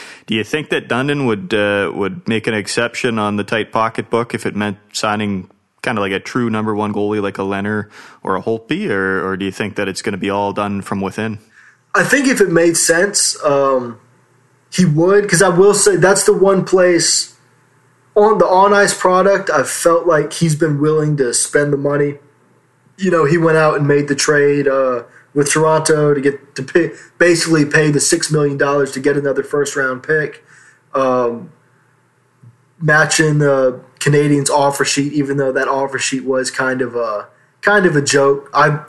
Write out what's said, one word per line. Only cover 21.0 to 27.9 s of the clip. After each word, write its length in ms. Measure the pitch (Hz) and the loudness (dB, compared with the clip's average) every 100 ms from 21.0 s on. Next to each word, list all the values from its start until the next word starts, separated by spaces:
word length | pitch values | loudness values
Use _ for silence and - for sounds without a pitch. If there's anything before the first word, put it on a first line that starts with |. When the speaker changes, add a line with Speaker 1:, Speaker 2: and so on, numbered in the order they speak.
| 151 143 | 0 0
Speaker 2:
to 160 | 127 | -2
spend 380 | - - 147 147 | -2 -2 0 0
the 60 | 143 | -2
money. 420 | 143 143 143 143 _ _ _ _ _ _ _ - | -2 -2 -2 -6 _ _ _ _ _ _ _ -6
You 120 | 190 | 0
know, 160 | 170 143 | 2 2
he 120 | 170 | 2
went 200 | 160 160 | 2 4
out 180 | 156 147 | 2 2
and 120 | 143 | 2
made 220 | 143 143 | 2 0
the 60 | 135 | -2
trade, 520 | - 147 143 143 135 | 0 2 4 2 0
uh, 360 | 135 131 123 - - _ | 0 0 -2 -8 -18 _
with 160 | 143 147 | -2 0
Toronto 640 | 156 156 156 147 151 147 | 2 2 2 2 2 2
to 60 | 143 | 2
get, 360 | 135 - - - | 0 -2 -8 -12
to 80 | |
pay, 280 | 127 175 156 - - - | -2 0 0 -6 -10 0
basically 460 | 175 165 165 160 | 2 2 2 2
pay 260 | 147 156 | 2 2
the 120 | 156 | 2